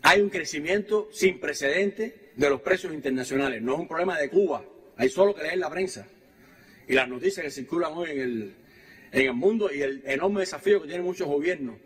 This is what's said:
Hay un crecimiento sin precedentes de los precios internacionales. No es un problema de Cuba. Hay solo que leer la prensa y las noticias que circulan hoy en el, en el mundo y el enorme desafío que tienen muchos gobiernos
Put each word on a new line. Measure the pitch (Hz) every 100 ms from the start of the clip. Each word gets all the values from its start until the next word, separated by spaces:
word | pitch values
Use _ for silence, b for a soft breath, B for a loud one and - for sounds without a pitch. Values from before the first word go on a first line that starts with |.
Hay | - 190
un | 202
crecimiento | 185 151 151 156 202 196 214 208
sin | - 185 180
precedentes | 143 143 139 160 202 202 226 - - -
de | 143
los | 139
precios | - 185 180
internacionales. | 151 139 127 127 135 135 117
No | 117
es | 143
un | 165
problema | 160 185 165
de | 143
Cuba. | 180 190 123 - - - -
Hay | 127
solo | 175 202 202
que |
leer | 156 180
la | 160
prensa | 160 190 - 95 - _ _ B B B B B
y |
las | 131 127
noticias | 127 175 196
que | 156
circulan | 135 123 165 165 160
hoy | 170
en | 143
el, | 131 113 101 92 B B B B B
en | 127 131
el |
mundo | 123 180 226 202
y | 143
el | 139 135 131
enorme | 135 185 202
desafío | 185 151 190 202
que | 151
tienen | 175 180
muchos | 180 160
gobiernos | 143 160 180 127 104